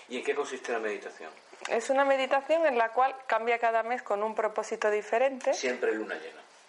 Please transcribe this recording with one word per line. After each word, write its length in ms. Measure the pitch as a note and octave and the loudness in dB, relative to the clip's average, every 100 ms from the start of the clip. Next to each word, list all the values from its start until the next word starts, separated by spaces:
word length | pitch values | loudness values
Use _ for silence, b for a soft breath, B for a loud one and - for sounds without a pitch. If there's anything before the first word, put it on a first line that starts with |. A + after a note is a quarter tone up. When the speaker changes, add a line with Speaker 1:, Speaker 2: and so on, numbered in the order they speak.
| - | -10
Speaker 1:
¿Y 100 | B2 | -6
en 60 | |
qué 120 | C#3 C#3 | -2 -2
consiste 340 | C#3 C3 - | -4 -6 -4
la 80 | A#2 | -2
meditación? 520 | A2 G2 - - D#2 - - - - | -2 -4 -8 -14 -16 -18 -20 -12 -4
Speaker 2:
Es 220 | A3+ A3+ | -2 2
una 140 | C4+ | 2
meditación 600 | C#4 C4+ C4 C4+ C4+ D#4+ D#4 | 4 2 2 0 2 4 4
en 120 | A#3+ | 4
la 120 | A3+ | 2
cual 240 | A#3 C4 C#4 - | 2 2 0 -2
cambia 320 | A3 A3+ A#3 | 0 2 2
cada 240 | A#3 A3+ | 2 2
mes 200 | A3+ B3 | 0 -4
con 200 | - G3+ | -2 -2
un 120 | A3 A3 | 0 0
propósito 520 | G#3+ G#3 G#3+ A3 G#3+ | 0 -2 -4 0 2
diferente. 640 | G#3 G#3 A3+ C4+ C4 C4 | 0 0 2 2 0 -2
Speaker 1:
Siempre 400 | - B3+ A#3+ A2+ | 0 -2 0 0
luna 200 | A2 G2+ | 0 -4
llena. 260 | F2 - - - - | -8 -10 -16 -20 -20